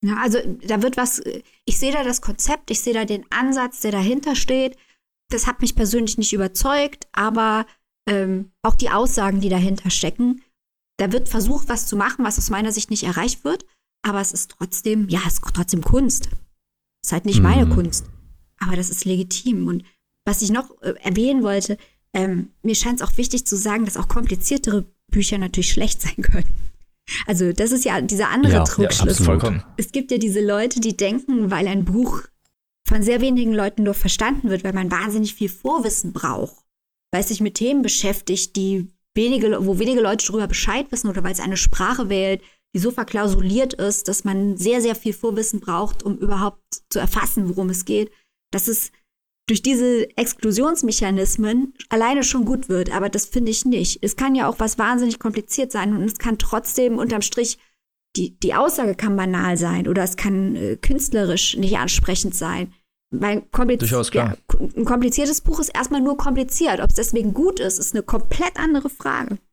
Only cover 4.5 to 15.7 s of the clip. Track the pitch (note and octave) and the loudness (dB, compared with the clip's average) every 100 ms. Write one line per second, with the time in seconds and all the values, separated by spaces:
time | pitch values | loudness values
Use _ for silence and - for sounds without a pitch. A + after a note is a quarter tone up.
4.5 | C4 C4 C4 _ _ _ _ _ A#3 B3 | 2 0 -4 _ _ _ _ _ -4 -2
5.5 | B3 A#3+ - G#3+ A#3 A3+ - G#3 G3+ F#3+ | 0 0 2 2 0 -2 -2 -2 0 -2
6.5 | F#3+ C4+ C#4+ C#4+ C#4+ - - G#3 A3+ A3 | 0 0 0 -2 -6 -10 -4 -2 0 0
7.5 | G#3+ A3 _ _ _ - G3+ F#3+ F#3+ F#3+ | 0 -4 _ _ _ -2 -2 0 -2 -6
8.5 | _ F3+ - A#3 - B3+ - G3 G3 G3 | _ 4 6 6 2 2 2 0 0 2
9.5 | F#3 F#3 G3 F#3 - - - A#3+ B3+ _ | 2 2 0 -2 -2 -2 0 0 -2 _
10.5 | _ _ _ _ _ G3 G#3+ - A3+ D#3+ | _ _ _ _ _ -2 2 2 2 2
11.5 | C#4 - A#3 - G#3 G3+ - A#3 - - | 2 2 0 -2 -2 -2 0 -2 -2 -2
12.5 | G3+ A3 A3 - G#3 - F3 D#3 - C#4+ | -2 -2 -2 -4 -4 -4 -2 -2 -2 -4
13.5 | F4 - _ _ _ G#3 G3+ G3 G3 - | -6 -6 _ _ _ -6 -4 -4 -4 -8
14.5 | - F#3 - - A3 G3+ F3 F3+ - - | -8 -8 -6 -2 0 0 0 0 0 0
15.5 | - F3 | -2 0